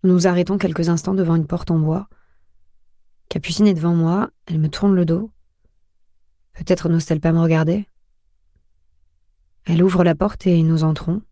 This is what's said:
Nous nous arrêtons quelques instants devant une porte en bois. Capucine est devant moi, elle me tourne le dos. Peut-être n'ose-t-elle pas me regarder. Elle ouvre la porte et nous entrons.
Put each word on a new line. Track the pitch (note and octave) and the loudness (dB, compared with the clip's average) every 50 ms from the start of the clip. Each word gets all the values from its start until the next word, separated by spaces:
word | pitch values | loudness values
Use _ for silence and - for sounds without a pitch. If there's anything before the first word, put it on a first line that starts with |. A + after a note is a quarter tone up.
| - | 4
Nous | F#3+ F#3 | 4 4
nous | F3+ E3+ | 4 4
arrêtons | F#3 F3+ F3 F3 F3 F#3+ G3+ | 2 2 0 0 0 -2 -2
quelques | - F#3 D#3+ - E3+ E3 | -2 -2 -2 -2 0 0
instants | E3+ E3 - - F#3+ | 0 -2 -2 -2 -2
devant | F#3+ F#3 E3 E3 | -2 0 0 0
une | E3 D#3+ | 0 0
porte | D3 - F3 - - | -2 -6 -8 -4 -2
en | E3+ D#3+ | -2 0
bois. | D#3 D#3 D#3 F#3 G3 - - _ _ _ _ _ _ _ _ _ _ _ _ - _ _ _ _ _ _ _ _ _ _ | 0 0 -2 -4 -6 -10 -20 _ _ _ _ _ _ _ _ _ _ _ _ -20 _ _ _ _ _ _ _ _ _ _
Capucine | - E3 - - E3+ - G#3 | -8 -8 -6 -6 -2 2 2
est | G#3 G3 | 2 2
devant | D#3+ D#3 E3+ E3+ | 2 0 0 0
moi, | E3+ E3 D#3+ E3+ G3 - - _ _ _ | 0 0 0 0 -2 -4 -6 _ _ _
elle | - E3+ D#3 | -8 -4 -2
me | D#3 D#3 | -2 -2
tourne | D3 - - G3+ G3 | -4 -2 0 2 2
le | F#3 F3 | 2 2
dos. | D#3+ E3 E3+ G#3 A3 _ _ _ _ _ _ _ _ _ _ _ _ _ _ _ _ _ _ _ _ _ _ _ _ _ | 0 0 -2 -4 -8 _ _ _ _ _ _ _ _ _ _ _ _ _ _ _ _ _ _ _ _ _ _ _ _ _
Peut-être | - D#3+ - F#3 F3 - E3+ | -18 -2 -2 -2 -2 0 -2
n'ose-t-elle | E3 E3 D#3 - E3 D3+ | -2 -2 0 -2 -4 -2
pas | D3 E3 E3 | 0 0 2
me | E3 | 2
regarder. | E3 E3 D#3+ D#3+ D#3+ D#3 E3+ G#3 G3+ _ _ _ _ _ _ _ _ _ _ _ _ _ _ _ _ _ _ _ _ _ _ _ _ _ _ _ _ _ _ _ _ _ _ _ _ | 2 2 2 2 0 0 -2 -4 -4 _ _ _ _ _ _ _ _ _ _ _ _ _ _ _ _ _ _ _ _ _ _ _ _ _ _ _ _ _ _ _ _ _ _ _ _
Elle | - E3+ E3 F3 | -2 0 2 2
ouvre | F#3+ F3+ F3+ F3 | 2 2 2 2
la | E3+ E3 | 2 2
porte | D3 F#3+ G#3 - - - | 0 -2 -4 -4 -2 0
et | F#3+ F3 E3 D#3+ | 2 2 4 4
nous | D#3+ E3 D#3+ D#3 | 2 2 2 2
entrons. | D#3+ D#3 D3 - - E3 G#3 G#3+ _ | 0 0 -2 -2 -4 -4 -4 -6 _